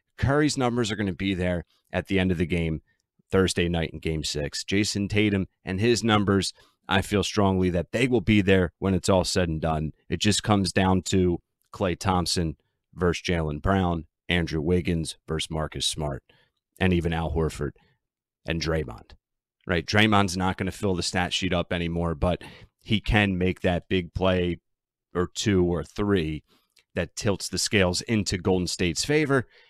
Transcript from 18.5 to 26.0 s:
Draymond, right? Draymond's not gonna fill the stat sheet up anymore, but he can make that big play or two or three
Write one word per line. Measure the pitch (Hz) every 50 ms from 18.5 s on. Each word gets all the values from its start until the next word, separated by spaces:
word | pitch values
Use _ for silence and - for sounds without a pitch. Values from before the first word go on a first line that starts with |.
| 82 82
Draymond, | 78 80 80 80 76 62 58 - - - - - _ _ _ _ _ _ _ _ _
right? | - 92 85 78
Draymond's | - - 104 107 110 107 101 101 95 82
not | 95 92 92 92 -
gonna | 98 95
fill | - - - 101 92
the | 85 -
stat | - - 95 90 87 -
sheet | - - 90 87
up | 87 85 - 90
anymore, | 87 87 82 82 85 85 85 82
but | 71 92 90 85 - - - - - - - _ _ _
he | - 110 101
can | - - 117 107 104 98 95 87
make | 90 92 87 - -
that | 95 87 85 - _
big | 95 95 87 82 -
play | - 90 92 92 92 90 87 85 82 _ _ _ _ _ _ _ _ _ _ -
or | 87 90
two | 87 - - - 113 101 92 90
or | 87 87 82 76
three | - - -